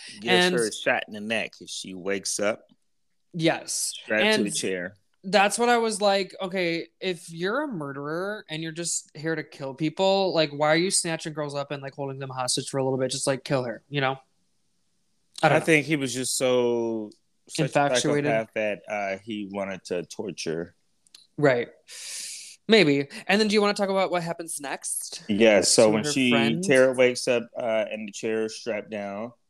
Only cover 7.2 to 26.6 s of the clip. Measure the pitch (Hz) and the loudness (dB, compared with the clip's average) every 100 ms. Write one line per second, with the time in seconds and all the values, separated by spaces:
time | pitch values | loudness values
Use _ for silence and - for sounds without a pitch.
7.2 | - 165 185 247 302 180 143 139 143 165 | -10 -6 -4 -2 -4 -6 -8 -8 -6 -6
8.2 | 196 214 - 156 165 160 170 - - 151 | -6 -8 -8 -8 -6 -6 -4 -6 -8 -6
9.2 | 160 156 147 - 135 131 156 156 190 196 | -4 -4 -6 -8 -8 -2 -2 2 4 4
10.2 | 185 160 151 143 151 160 190 - 175 160 | 4 2 2 2 4 4 2 0 -2 -4
11.2 | 165 151 147 143 139 143 139 147 139 135 | -6 -6 -6 -6 -6 -8 -8 -8 -8 -8
12.2 | 135 127 127 - 131 139 131 131 131 135 | -8 -6 -2 -2 -2 -2 0 0 -2 -2
13.2 | - 131 - 139 123 107 - 143 131 131 | -2 -2 -2 -2 -2 -8 -6 -2 0 -2
14.2 | _ _ _ _ _ _ _ _ _ _ | _ _ _ _ _ _ _ _ _ _
15.2 | _ - 160 147 165 156 139 156 135 123 | _ 2 4 4 4 2 4 -2 -2 -4
16.2 | 123 - 131 127 120 120 117 113 104 - | -4 0 2 4 4 2 0 -4 -6 -14
17.2 | _ _ - - 147 147 143 127 151 147 | _ _ -10 -4 0 2 4 2 2 0
18.2 | 131 113 110 113 107 101 - 107 98 95 | 2 0 -2 -2 -2 -4 -6 -4 -4 -6
19.2 | 104 104 98 101 98 95 - 90 80 - | -6 -8 -6 -6 -6 -6 -4 -4 -4 -8
20.2 | 104 78 85 80 87 _ _ _ _ - | -10 -6 -6 -4 -6 _ _ _ _ -20
21.2 | _ - 143 123 113 - - - - - | _ 0 2 2 -2 -12 -20 -18 -14 -12
22.2 | - - - - - 220 151 139 139 - | -12 -14 -16 -10 4 6 6 4 0 -8
23.2 | - 202 214 208 202 202 196 190 175 175 | 0 2 2 2 2 0 0 0 0 -2
24.2 | 170 165 165 - 139 180 - - - - | -4 -8 -8 -10 -8 -8 -8 -8 -10 -12
25.2 | - 101 110 104 87 - 110 107 104 139 | -4 4 6 6 4 6 6 4 0 0
26.2 | 127 117 113 160 | 4 4 2 0